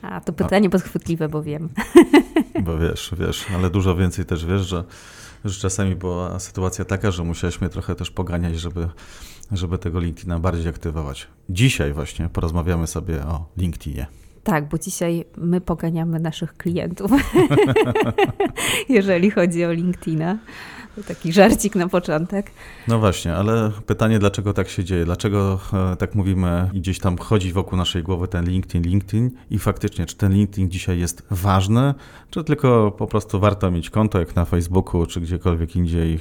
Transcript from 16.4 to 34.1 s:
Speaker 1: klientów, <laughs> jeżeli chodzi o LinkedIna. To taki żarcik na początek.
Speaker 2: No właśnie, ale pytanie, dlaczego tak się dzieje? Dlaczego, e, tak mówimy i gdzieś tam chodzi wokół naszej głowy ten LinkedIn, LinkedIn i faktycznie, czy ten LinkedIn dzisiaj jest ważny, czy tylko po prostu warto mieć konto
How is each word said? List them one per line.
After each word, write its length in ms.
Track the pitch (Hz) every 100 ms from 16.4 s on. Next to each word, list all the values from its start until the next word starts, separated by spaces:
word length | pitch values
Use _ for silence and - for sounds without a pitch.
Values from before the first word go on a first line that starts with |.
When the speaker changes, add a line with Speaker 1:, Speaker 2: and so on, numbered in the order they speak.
| 165 -
Speaker 1:
klientów, 540 | 180 175 - 180 196 269 - 339 330 147 349 - 403 226 330
<laughs> 800 | - 392 - 381 - - - 427
jeżeli 420 | 247 196 180 196
chodzi 340 | 196 180 170 170
o 60 |
LinkedIna. 680 | 170 180 175 - 160 160 214 - - - - - -
To 80 |
taki 300 | 202 175 170
żarcik 420 | 170 190 285 202 196
na 120 | 175
początek. 640 | 180 180 151 175 202 202 - - - -
Speaker 2:
No 120 | 117
właśnie, 360 | 107 87 90 82
ale 360 | 104 113 110 104 -
pytanie, 340 | 104 113 110
dlaczego 340 | 101 - 101
tak 160 | 101 90
się 140 | -
dzieje? 220 | 87 92 85
Dlaczego, 540 | 87 110 101 98 95 -
e, 220 | 101 92 90
tak 200 | 98 107
mówimy 540 | 95 92 90 87 92
i 60 | 98
gdzieś 200 | 92 90
tam 180 | 98 87
chodzi 360 | - 110 92
wokół 240 | 90 92 90
naszej 260 | 87 92
głowy 240 | 82 90 90
ten 180 | 90 85
LinkedIn, 420 | 92 - 90 85
LinkedIn 400 | 98 - 107 123 127 -
i 100 | 107
faktycznie, 460 | 110 95 104 - 85
czy 120 | -
ten 160 | 101
LinkedIn 360 | 95 101 98 92
dzisiaj 300 | 95 - 87
jest 280 | 85 - -
ważny, 640 | 95 95 95 95 117 139 139 - - -
czy 140 | -
tylko 480 | 156 147 131 120 104
po 160 | - 107
prostu 320 | - - 98
warto 320 | 104 98 95
mieć 180 | 87 -
konto 300 | 110 107